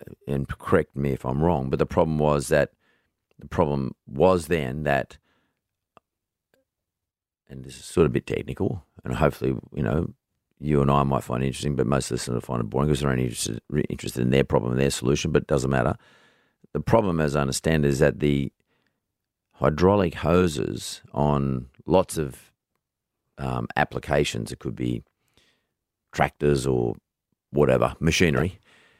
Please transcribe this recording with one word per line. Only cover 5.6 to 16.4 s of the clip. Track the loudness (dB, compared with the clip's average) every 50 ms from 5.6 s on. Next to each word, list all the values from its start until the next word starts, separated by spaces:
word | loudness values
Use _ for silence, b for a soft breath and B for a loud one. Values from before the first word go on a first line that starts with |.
| _ _ _ _ _ _ _ -20 _ _ _ _ _ _ _ _ _ _ _ _ _ _ _ _ _ _ _ _ _ _ _ _ _ _ _ _ _ -20
and | -18 -16 -16
this | -16 -18
is | -18 -12
sort | -2 2 4 4
of | 4
a | 2
bit | -2 -4
technical, | -4 -6 -6 -4 -6 -4 -2 -2 -4 -4 -6 -10 _ _ -12 -8
and | -6 -2
hopefully, | 2 2 2 0 0 -2 -2 -2 -4 -6 -10 -6
you | -4
know, | -2 0 0 0 -2 -4 -8 _ _ _ _ _ _ _ _ -8
you | -2 0 2 4
and | 4 4
I | 4 4
might | 4 2 0 -2 -2
find | -4 -4 -2
it | -2 -2
interesting, | -4 -4 -4 -2 0
but | 0 0 2
most | 0 0 0 -2
listeners | -6 -6 -4 -4 -6
will | -6
find | -4 -4 -4 -4
it | -4 -2
boring | -2 0 2 2
'cause | 2 2
they're | 0 0
only | 0 0 -2
interested, | -2 -4 -6 -6 -6 -6 -8 -8 -4
re-, | -2 -2 -2 -2
interested | -4 -8 -8 -8 -4 -2
in | 0 2
their | 4 2 2
problem | 4 2 0 0 0
and | 0 0
their | 0 0
solution, | 0 0 0 0 0 0 0 0
but | 0 0
it | 0 0
doesn't | -2 0 0 0
matter. | 0 0 0 0 -2 -4 b b b b b b b b